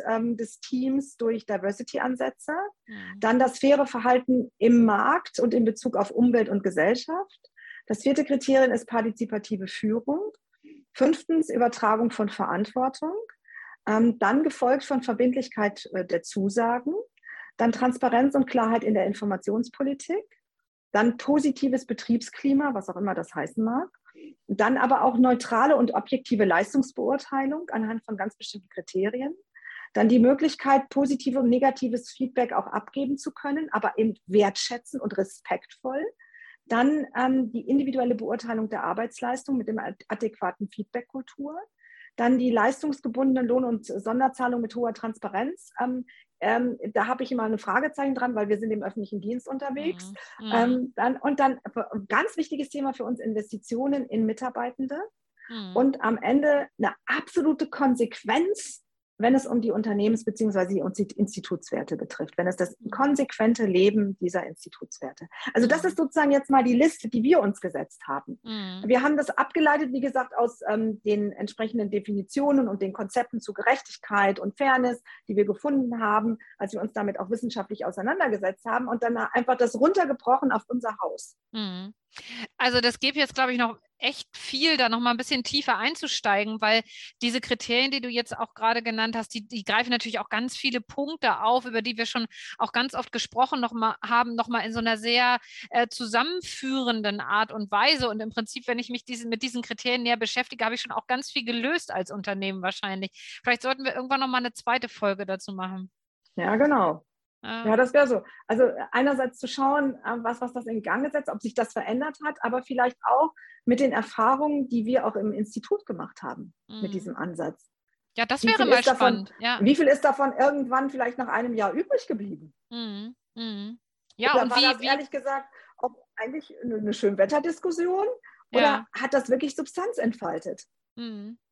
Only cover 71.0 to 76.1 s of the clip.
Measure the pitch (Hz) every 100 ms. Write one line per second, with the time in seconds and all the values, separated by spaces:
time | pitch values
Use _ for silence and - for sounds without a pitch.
71 | 208 208 208 - 208 - 220 233 208 202
72 | 202 202 190 277 285 277 233 196 196 190
73 | 202 247 240 226 - 202 220 269 - -
74 | - 208 196 196 196 - 277 262 247 240
75 | - - - 202 202 190 294 277 247 233
76 | 214